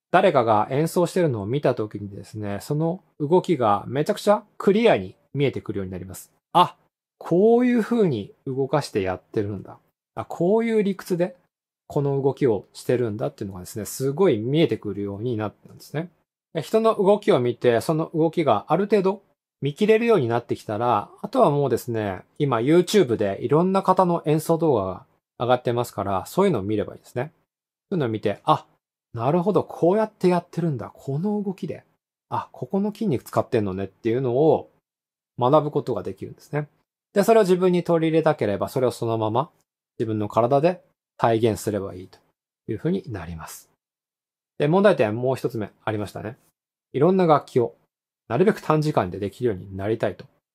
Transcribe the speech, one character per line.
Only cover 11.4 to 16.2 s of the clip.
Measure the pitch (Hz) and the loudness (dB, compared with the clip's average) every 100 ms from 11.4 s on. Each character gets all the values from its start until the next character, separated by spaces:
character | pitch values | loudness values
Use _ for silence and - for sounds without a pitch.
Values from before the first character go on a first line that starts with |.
| _ _ _ _ - | _ _ _ _ -8
こ | 147 | -4
の | 143 139 | -2 0
動 | 135 | 0
き | 131 139 | 2 2
を | 101 - | 2 -2
し | - | -8
て | - 123 | -2 0
る | 117 | 0
ん | 104 | -4
だ | 139 | -6
っ | |
て | - | -8
い | 104 | -12
う | |
の | 95 | -12
が | |
で | 92 | -12
す | 110 | -12
ね、 | 98 | -10
す | - 135 | -6 -4
ご | 147 190 | 0 2
い | 110 | 2
見 | 117 147 | 0 0
え | 165 | 0
て | 107 | 0
く | 104 98 | -6 -6
る | |
よ | 101 98 | -8 -6
う | |
に | 120 110 | -6 -4
な | 107 | -6
っ | - - | -8 -20
た | |
ん | - | -20
で | |
す | - | -12
ね。 | 143 175 _ | -10 -10 _